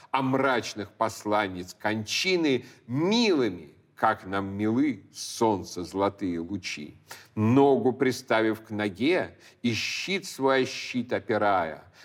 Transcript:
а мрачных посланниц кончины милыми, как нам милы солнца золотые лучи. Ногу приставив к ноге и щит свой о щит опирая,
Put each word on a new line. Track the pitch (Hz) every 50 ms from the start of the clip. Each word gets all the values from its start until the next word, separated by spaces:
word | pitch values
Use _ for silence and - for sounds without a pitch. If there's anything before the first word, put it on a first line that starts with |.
| - -
а | - 131 131
мрачных | 131 131 131 131 135 127 117 107 - - 107 101 -
посланниц | - - 113 110 - - - 104 107 107 107 95 92 90 90 90 - -
кончины | - 107 107 110 107 - - - - 185 185 175 165 147 131 117 - - - - _ -
милыми, | 120 143 165 190 220 233 240 214 180 143 123 107 90 85 78 71 - _ _ _ _
как | - - 110 107 - -
нам | 95 95 98 98 98
милы | 98 101 107 107 113 123 147 151 120 98 - - -
солнца | - - - - - 120 110 104 92 90 - - 90 87
золотые | 80 87 95 98 - - - 104 92 85 85
лучи. | 82 85 101 95 - - - 73 73 73 - - _ - - - - - -
Ногу | 110 107 110 123 139 139 139 135 120 110 131 113
приставив | 110 131 127 123 - - - 117 110 110 110 107 104 -
к | -
ноге | 107 104 107 107 90 92 120 151 185 170 110 80 - - - - - _
и | - 120 113
щит | 98 - - - - - - 190 190 -
свой | - - - 135 135 135 131 131
о |
щит | 123 - - - - - 127 117 - 113
опирая, | 98 - - 113 104 104 104 98 92 85 80 76 71 - - _ - -